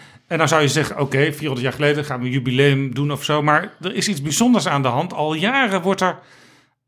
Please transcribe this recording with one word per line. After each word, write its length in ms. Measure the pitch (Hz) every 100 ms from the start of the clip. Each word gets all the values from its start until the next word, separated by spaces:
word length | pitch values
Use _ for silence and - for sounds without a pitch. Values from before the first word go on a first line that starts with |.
| - - -
En 120 | 160
dan 100 | 151
zou 140 | 160
je 60 | 143
zeggen, 320 | 147 131 -
"Oké, 320 | 139 135 156
vierhonderd 280 | 147 147 123
jaar 120 | 131
geleden 320 | - 147 147
gaan 160 | 143 127
we 60 | 123
een 60 |
jubileum 600 | 131 123 127 143 135 135
doen 160 | 120 147
of 120 | 143
zo." 180 | - 151
Maar 320 | 147 151 190 -
er 140 | 185
is 140 | 208 196
iets 140 | 156
bijzonders 440 | 143 143 240 226 165
aan 160 | 143
de 60 | 131
hand. 240 | 123 175
Al 220 | - 156
jaren 480 | 160 196 269 240 190
wordt 180 | 180 190
er 180 | 185 160 - - - _ _ _